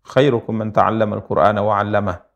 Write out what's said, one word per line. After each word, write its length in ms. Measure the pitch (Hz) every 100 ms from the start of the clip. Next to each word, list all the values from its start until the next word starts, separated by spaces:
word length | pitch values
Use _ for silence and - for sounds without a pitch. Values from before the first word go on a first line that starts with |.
"Khairukum 560 | - 135 143 117 - 110
man 160 | 107
ta'allama 480 | 107 98 110 107 104
al-Qur'ana 400 | - 95 92 104
wa 160 | 104 101
'allamah." 480 | 101 104 101 90 _